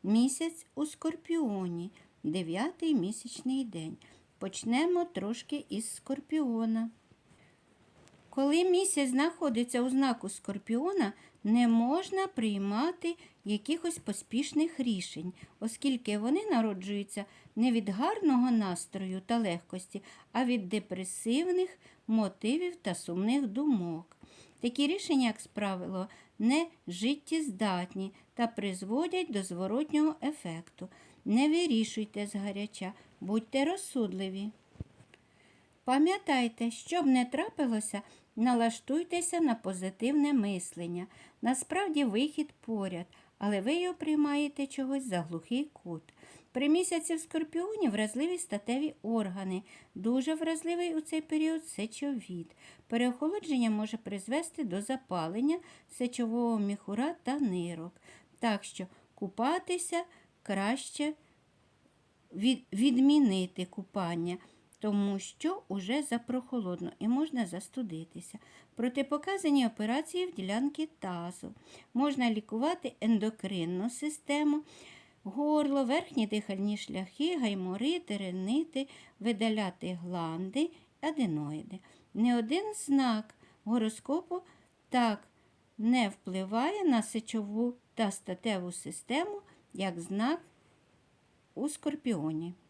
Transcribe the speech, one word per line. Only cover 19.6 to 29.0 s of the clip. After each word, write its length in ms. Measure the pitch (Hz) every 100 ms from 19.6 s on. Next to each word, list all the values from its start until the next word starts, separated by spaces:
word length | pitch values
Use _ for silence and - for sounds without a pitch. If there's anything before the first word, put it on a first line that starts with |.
| - 185 - 202 - - -
а 120 | 226
від 240 | 247 240 180
депресивних 1080 | 214 208 185 185 - 226 254 359 359 370 - - - -
мотивів 680 | 220 202 - 208 302 359 349
та 180 | 202
сумних 520 | 175 - 175 208 277 262
думок. 720 | 208 294 226 175 160 - - - - - _
Такі 260 | 240 240 285
рішення, 400 | 381 - 285 240
як 100 | 208 -
правило, 560 | - 208 185 175 185 196 - - -
не 280 | 220 294 330 - -
життєздатні 1300 | 175 226 285 - 320 294 185 208 180 180 190 190 - _
та 120 | - 233
призводять 880 | 233 202 185 190 240